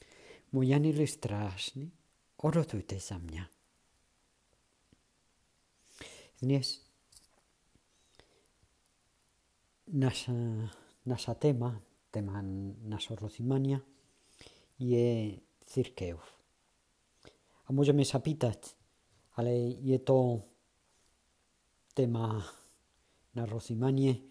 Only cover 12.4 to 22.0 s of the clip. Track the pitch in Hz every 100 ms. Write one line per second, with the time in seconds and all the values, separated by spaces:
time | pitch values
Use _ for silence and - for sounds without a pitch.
12.4 | 98 95 98 104 107 104 - 113 104 -
13.4 | 120 135 135 135 - _ _ _ _ -
14.4 | - - _ - 123 120 120 117 107 95
15.4 | - _ - 131 123 - 87 82 - -
16.4 | _ _ _ _ _ _ _ _ - _
17.4 | _ _ - 135 143 143 131 131 156 151
18.4 | 123 101 - - _ _ _ _ _ -
19.4 | 120 123 120 127 131 127 131 131 127 117
20.4 | - _ _ _ _ _ _ _ _ _
21.4 | _ _ _ _ _ -